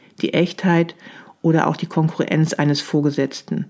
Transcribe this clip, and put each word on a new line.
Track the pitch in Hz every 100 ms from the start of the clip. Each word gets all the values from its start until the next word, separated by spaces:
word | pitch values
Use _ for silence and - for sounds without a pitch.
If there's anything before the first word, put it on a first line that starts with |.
| _ -
die | -
Echtheit | 160 180 - 185 170 170 - - - - _
oder | 165 160 156
auch | 160
die | 165
Kongruenz | 165 160 - - 151 160
eines | - 147 147
Vorgesetzten. | - 151 147 143 135 - - 160